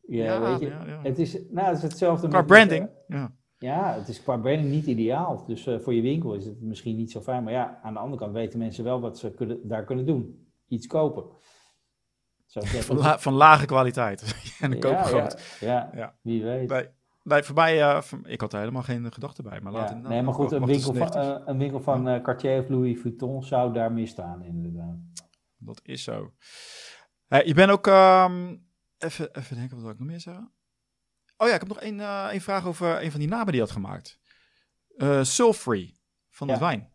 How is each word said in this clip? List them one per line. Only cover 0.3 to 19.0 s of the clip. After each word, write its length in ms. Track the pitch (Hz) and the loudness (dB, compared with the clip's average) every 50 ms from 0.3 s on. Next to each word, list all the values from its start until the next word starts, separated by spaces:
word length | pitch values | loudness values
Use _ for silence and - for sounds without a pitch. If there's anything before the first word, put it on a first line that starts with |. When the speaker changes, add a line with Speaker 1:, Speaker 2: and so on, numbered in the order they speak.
| 113 113 | 0 0
Speaker 1:
weet 200 | 113 117 127 127 | 0 0 0 -2
je, 60 | 143 | -2
Speaker 2:
ja, 180 | - - 156 170 | -6 -6 -8 -10
ja. 140 | 151 151 156 | -12 -12 -6
Speaker 1:
het 160 | 143 135 131 151 | -4 -4 0 0
is, 200 | 165 - - - - - | -2 -2 -2 -10 -10 -8
nou, 160 | - 175 196 190 | -4 0 0 0
het 80 | 170 | 0
is 60 | 147 | 0
hetzelfde 460 | 165 156 - - 185 175 170 165 170 165 | -2 -6 -2 0 2 2 2 2 0 4
Speaker 2:
Qua 80 | 143 185 | 4 4
Speaker 1:
met, 80 | 165 | 6
Speaker 2:
branding, 340 | 151 185 214 220 196 165 160 | 10 10 8 10 8 4 0
Speaker 1:
met, 80 | 190 214 - - _ _ | -2 -6 -10 -18 _ _
eh, 80 | 156 | -6
Speaker 2:
ja. 160 | 139 135 113 - _ _ _ _ _ | -6 -6 -8 -10 _ _ _ _ _
Speaker 1:
ja, 360 | 120 123 143 170 196 185 117 | -8 -4 -4 -2 -2 -2 -4
het 140 | 110 101 110 | -6 -8 -10
is 140 | 113 - | -12 -8
qua 140 | - - 127 | -4 -2 -2
branding 340 | 117 110 131 143 156 151 139 | -2 0 0 0 0 0 0
niet 160 | 139 156 151 | 0 0 0
ideaal. 580 | 139 123 113 113 110 127 147 180 175 131 - - | 0 0 0 0 0 0 -2 -2 -4 -6 -8 -8
Dus, 200 | - 139 135 - | -10 -10 -8 -4
eh, 120 | 135 120 110 | -6 -6 -4
voor 160 | - 135 120 | -2 0 0
je 80 | 117 | 2
winkel 320 | 113 131 143 165 156 123 104 | 2 2 0 -2 -2 -4 -6
is 100 | 101 95 | -6 -8
het 160 | 107 104 117 | -10 -12 -10
misschien 360 | 117 110 107 - - 120 110 | -10 -10 -10 -8 -6 -6 -4
niet 140 | 110 113 110 | -4 -6 -6
zo 100 | - 110 | -8 -10
fijn. 240 | 101 - 127 127 117 | -6 -4 -4 -4 -4
Maar 80 | 110 | -4
ja, 280 | 117 127 120 113 - - | -2 -2 -4 -4 -6 -12
aan 100 | - 110 | -12 -12
de 60 | 107 107 | -10 -8
andere 240 | 104 135 143 123 | -8 -8 -8 -8
kant 100 | 110 104 | -8 -6
weten 260 | 101 113 117 107 - 117 | -4 -4 -6 -4 -4 -6
mensen 260 | 113 110 92 - 117 | -6 -6 -6 -6 -4
wel 160 | 120 127 123 | -4 -2 -2
wat 180 | 120 113 - - | -4 -6 -8 -8
ze 160 | - 110 - | -10 -12 -6
kunnen, 340 | - 123 110 117 - - 101 | -6 -6 -6 -6 -8 -6 -6
daar 160 | 113 110 107 | -6 -6 -4
kunnen 220 | - 135 127 127 | -4 -4 -2 0
doen. 400 | 147 160 127 104 - - - _ _ _ _ _ _ | 0 0 -2 -2 -6 -12 -20 _ _ _ _ _ _
Iets 180 | 123 113 - | -8 -8 -6
kopen. 380 | - - 156 156 143 117 - 87 - - _ _ _ _ _ _ _ _ _ _ _ _ _ _ _ _ _ _ _ _ _ _ | -2 0 0 0 0 -2 -6 -12 -14 -20 _ _ _ _ _ _ _ _ _ _ _ _ _ _ _ _ _ _ _ _ _ _
Zou 180 | _ _ 113 101 | _ _ -6 -4
ik 60 | 101 | -2
Speaker 2:
<laughs> 20 | |
Van 80 | 113 120 | -2 -2
Speaker 1:
zeggen. 140 | 110 - 120 | 0 0 0
Speaker 2:
la-, 220 | 143 135 151 156 - | 2 4 2 2 2
van 140 | - 143 | 0 0
lage 340 | 135 135 147 156 156 147 143 | 6 8 10 10 10 10 6
kwaliteit. 560 | 131 131 131 131 123 120 131 120 107 98 - - 107 - - | 2 2 2 2 2 2 0 -2 -2 -4 -6 -8 -10 -10 -10
<laughs> 180 | - 117 - - | -12 -16 -10 -4
En 120 | - 135 | -2 -2
een 60 | 127 117 | -2 0
Speaker 1:
Ja, 160 | - 135 135 | 2 2 2
Speaker 2:
koopgroot. 600 | 190 - - 120 113 - - - - - - - - | 2 2 2 2 2 0 0 -6 -12 -16 -20 -14 -8
Speaker 1:
ja, 60 | 104 113 | -2 0
ja. 220 | 123 123 117 - - 120 | 0 0 -2 -4 -10 -12
Speaker 2:
Ja. 160 | 113 - _ _ | -12 -12 _ _
Speaker 1:
Wie 200 | _ 117 117 113 | _ -4 -4 -2
weet. 260 | 107 117 123 131 127 120 | -2 -2 -4 -4 -4 -2
Speaker 2:
Nee, 200 | 131 127 123 - _ _ _ _ _ _ | -2 -4 -4 -6 _ _ _ _ _ _
nee, 200 | _ - 143 147 | _ 2 2 2
voor 120 | 143 - 139 | 2 2 2
mij, 260 | 156 165 165 160 156 | 4 4 4 6 6
eh, 180 | 147 143 143 151 | 6 4 4 2
voor, 180 | - - - - - | 0 -6 -14 -14 -12
ik 160 | - 117 - | -12 -8 -6
had 120 | 110 104 | -6 -6
er 60 | - 104 | -4 -6
helemaal 240 | 104 113 127 127 | -6 -4 -6 -6
geen 300 | 123 - 123 120 | -6 -6 -6 -6